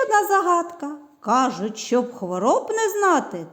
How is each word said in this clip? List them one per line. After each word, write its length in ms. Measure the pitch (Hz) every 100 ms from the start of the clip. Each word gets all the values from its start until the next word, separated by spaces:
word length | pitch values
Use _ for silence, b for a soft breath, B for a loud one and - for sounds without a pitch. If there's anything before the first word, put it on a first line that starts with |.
одна 240 | 453 415 403
загадка. 680 | 392 349 339 339 - 285 294 - _
Кажуть, 580 | 208 247 247 170 208 214
щоб 360 | - 247 240
хвороб 560 | - 180 180 220 440 -
не 300 | 440 440 415
знати, 460 | 392 302 - 175 160